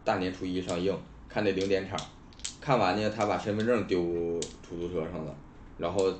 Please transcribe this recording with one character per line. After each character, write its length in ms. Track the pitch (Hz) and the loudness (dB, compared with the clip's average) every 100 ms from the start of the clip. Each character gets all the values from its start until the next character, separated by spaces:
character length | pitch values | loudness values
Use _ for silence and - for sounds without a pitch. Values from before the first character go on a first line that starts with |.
大 140 | - 104 | 2 2
年 160 | 92 | 0
初 120 | 90 95 | -2 -2
一 160 | 90 | -2
上 200 | 90 87 | -2 0
映， 160 | 92 87 - - - | 2 0 -6 -16 -6
看 140 | 117 | 0
那 80 | 104 | 2
零 160 | 92 98 | 2 2
点 180 | 95 95 | 2 0
场， 100 | 113 - - - - - - | -6 -6 -14 -18 -12 -10 -8
看 180 | - 127 | 2 4
完 180 | 95 98 | 6 4
呢， 120 | 107 110 | 0 2
他 100 | 104 | 2
把 120 | 90 | 2
身 180 | 110 104 | 0 0
份 100 | 110 | 4
证 200 | 120 90 | 2 4
丢 120 | 92 87 85 85 85 80 - - | 2 4 2 0 0 -4 -8 -10
出 100 | 85 | -6
租 120 | 87 | -2
车 120 | 87 82 | -2 -2
上 140 | 87 78 | -4 -8
了， 100 | - - - - - | -10 -14 -18 -18 -4
然 140 | 85 | -2
后 200 | 98 95 | 2 2